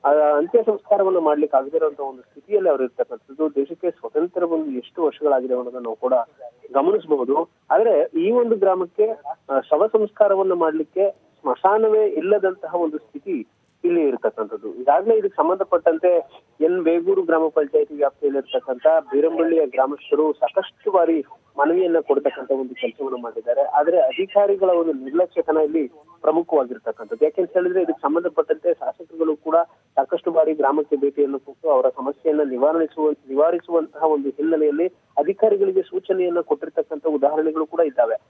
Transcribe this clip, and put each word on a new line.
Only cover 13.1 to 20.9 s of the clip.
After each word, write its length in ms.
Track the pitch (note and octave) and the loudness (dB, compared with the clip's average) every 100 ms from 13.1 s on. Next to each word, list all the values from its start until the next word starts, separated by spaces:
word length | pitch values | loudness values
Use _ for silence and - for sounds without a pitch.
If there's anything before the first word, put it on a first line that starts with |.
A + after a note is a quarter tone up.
| C#3+ G3 D#3 G#2+ _ _ _ | -16 -8 -8 -8 _ _ _
ಇಲ್ಲಿ 240 | F3 E3+ D3 | -2 0 0
ಇರ್ತಕ್ಕಂಥದ್ದು. 680 | A#2+ A2+ - G#2 G#2+ G#2 | -2 -4 -4 -8 -8 -12
ಈಗಾಗಲೇ 420 | A#2 B2+ D#3 G#3 A3 | -4 0 2 2 0
ಇದಕ್ಕೆ 200 | G3 - | 0 -2
ಸಂಬಂಧಪಟ್ಟಂತೆ 1080 | D#3 F#3 F#3+ E3+ E3+ D#3+ F3+ E3+ - - _ _ | 0 0 0 0 0 2 2 2 -2 -20 _ _
ಎನ್ 220 | D#3+ F3+ | 0 0
ಬೇಗೂರು 400 | D#3+ E3+ F3 G3 | 0 0 2 0
ಗ್ರಾಮ 260 | E3+ D#3+ D#3+ | 2 0 2
ಪಂಚಾಯತಿ 460 | D#3 C#3+ D3+ D3 | 0 0 0 0
ವ್ಯಾಪ್ತಿಯಲ್ಲಿ 440 | D3 C#3+ _ C#3+ C#3 | -2 -2 _ -2 -2
ಇರ್ತಕ್ಕಂಥ 480 | B2+ B2+ - B2 D#3 D#3+ D3+ | -4 -6 -6 -2 2 2 2
ಬೀರಂಬಳ್ಳಿಯ 540 | C3+ D#3+ E3 E3 E3 C#3 | 2 2 2 2 2 2
ಗ್ರಾಮಸ್ಥರು 680 | C3 C3 C#3+ - D3 D#3 | 0 -2 -2 -2 0 0
ಸಾಕಷ್ಟು 580 | D3 B2 F#3+ - _ G#3 | 0 -2 -2 -4 _ 0